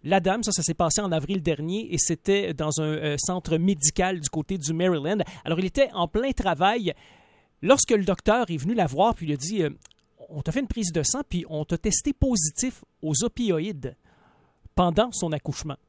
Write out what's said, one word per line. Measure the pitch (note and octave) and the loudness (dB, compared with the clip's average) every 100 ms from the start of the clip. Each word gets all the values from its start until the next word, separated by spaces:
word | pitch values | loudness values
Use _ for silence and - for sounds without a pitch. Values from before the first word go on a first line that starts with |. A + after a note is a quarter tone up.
la | C#3 F#3+ | 2 0
dame, | F3+ G#3 | 2 0
ça, | A3 | 0
ça | F#3+ | 0
s'est | D#3+ | -2
passé | E3 E3+ G#3 | 0 0 2
en | G3+ | 0
avril | E3 C#3 G3 | -2 0 -2
dernier | D#3 D3 D#3+ G3 A3 | 0 -2 -2 -4 -4
et | E3+ | -2
c'était | - E3 - G3 F#3+ | 0 -2 2 0 0
dans | D3 D3+ D#3 | -2 -2 0
un, | |
euh, | D#3 D#3 D3+ D3 | -2 -2 -2 -2
centre | - F3+ - D#3+ | -2 -4 0 2
médical | F3+ F#3 - - F#3 F#3 | 2 2 0 2 -2 0
du | D3 | -4
côté | D#3 D3+ F#3+ | -4 -4 -4
du | C#3+ | -4
Maryland. | D#3+ F#3 E3 C#3+ G#3 E3+ - | 0 2 0 0 -2 -4 -6
Alors, | - E3 | -4 -2
il | |
était | F#3+ - C4+ | -2 2 2
en | A3+ F3 | 2 -2
plein | G#3+ C4+ | 0 -2
travail | B3 G3 D#3 F#3 A#3+ F#3 - - - _ _ _ _ | 0 0 2 2 2 -2 -6 -14 -20 _ _ _ _
lorsque | E3 F3+ - | 4 6 6
le | A3 | 4
docteur | F#3+ F3+ - A3 A#3 | 2 0 2 2 2
est | E3 | -2
venu | D3 | -2
la | A#3 E3 | 0 0
voir | C3+ G#3 A#3+ | 2 2 2
puis | D#3+ | -4
lui | |
a | C#3+ | -4
dit, | D3 G#3+ | -4 -2
euh, « | D#3+ - - _ _ _ - | -2 -4 -20 _ _ _ -14
On | D#3 | -8
t'a | C#3 | -4
fait | G3 | -2
une | C4+ | -2
prise | - G3 | -2 -2
de | E3 | 0
sang | D3 B3+ D4 | 0 -2 -4
puis | F3 - | -6 -4
on | D3+ | -6
t'a | D#3 E3+ | -4 -2
testé | A3 - - | 0 0 -2
positif | - C4+ A#3 D#3 - C4 - - _ | 0 2 2 0 0 -4 -4 -20 _
aux | D#3 D3+ | -2 0
opioïdes | A#3+ - A3+ E3 F3+ E3 B2+ - _ _ _ _ _ _ - - | 0 -2 0 0 -2 -6 -10 -14 _ _ _ _ _ _ -10 0
pendant | F3+ D#3+ B3 | 2 4 0
son | - E3+ | 0 -4
accouchement. » | D3 - C3+ D#3+ C3+ | -4 -6 -8 -8 -12